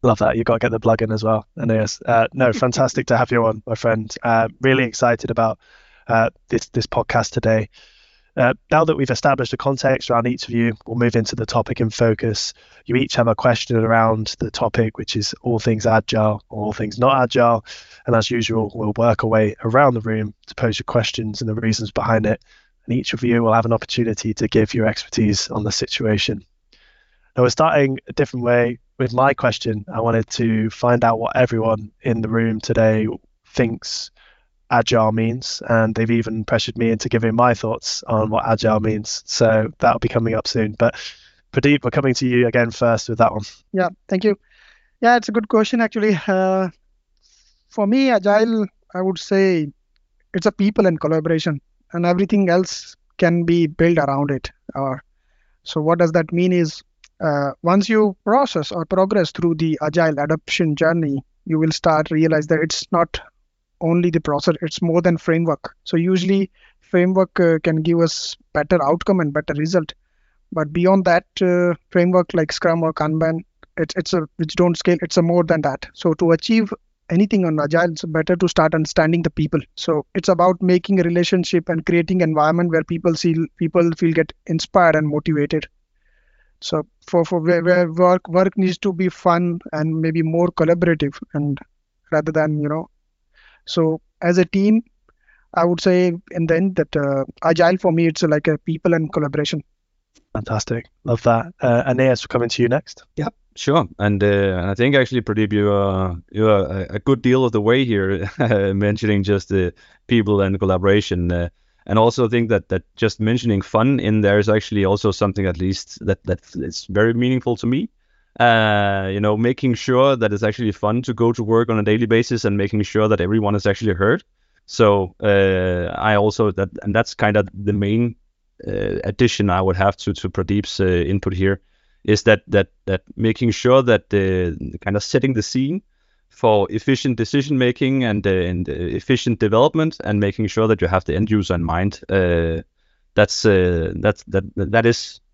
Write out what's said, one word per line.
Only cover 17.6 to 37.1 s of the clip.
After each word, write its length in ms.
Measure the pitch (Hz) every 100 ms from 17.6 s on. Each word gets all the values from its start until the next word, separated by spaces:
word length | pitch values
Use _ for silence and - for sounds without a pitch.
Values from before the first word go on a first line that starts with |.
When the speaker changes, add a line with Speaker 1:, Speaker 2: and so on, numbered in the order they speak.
| - - - - -
Speaker 1:
And 80 | 117
as 160 | 107
usual, 400 | 120 110 113 107
we'll 200 | 117 107 104
work 260 | 117 110
our 60 | 117
way 260 | 110 107 -
around 300 | 117 120 143
the 80 | 120
room 320 | 110 110 107 - _
to 80 | -
pose 240 | 117 107
your 60 | -
questions 560 | 120 110 - 110 104
and 80 | 113
the 40 |
reasons 380 | 107 110 110 107
behind 340 | - 120 113 107
it. 180 | 104 _ _ _ _ -
And 100 | 120
each 180 | -
of 100 | 117
you 200 | 120 117
will 100 | 117
have 120 | 110 113
an 80 |
opportunity 600 | 113 - - 113 107 117
to 140 | 107 110
give 260 | 113 107
your 140 | 120 110
expertise 640 | 107 - - 107 98 -
on 140 | 120
the 80 | 107
situation. 720 | - - - 113 104 - 104 - _ _ _ _ _ _ _ _ -
Now, 60 |
we're 60 | 123
starting 500 | - 160 151 139 135 -
a 60 |
different 300 | - 143 127 120
way 340 | 120 120 120 _ _
with 160 | 123
my 220 | 120 135 143
question. 500 | 127 110 - 107 101
I 80 | 92
wanted 260 | 117 113 110
to 400 | - 117 110 110
find 320 | - 123 120
out 160 | 117 113
what 160 | 117 -
everyone 560 | 127 117 110 110 107 _
in 200 | - 113
the 80 | 110
room 300 | 113 113 110
today 480 | - 113 110 110 110 120 _ _ _
thinks 640 | - 120 117 - - - _ _ _ _ _ _
agile 420 | 120 117 120 110
means, 500 | 110 113 120 - - -
and 240 | 117 110
they've 160 | 110 113
even 340 | 117 110 110
pressured 340 | 107 117 - 113
me 120 | 117
into 180 | 110
giving 280 | 123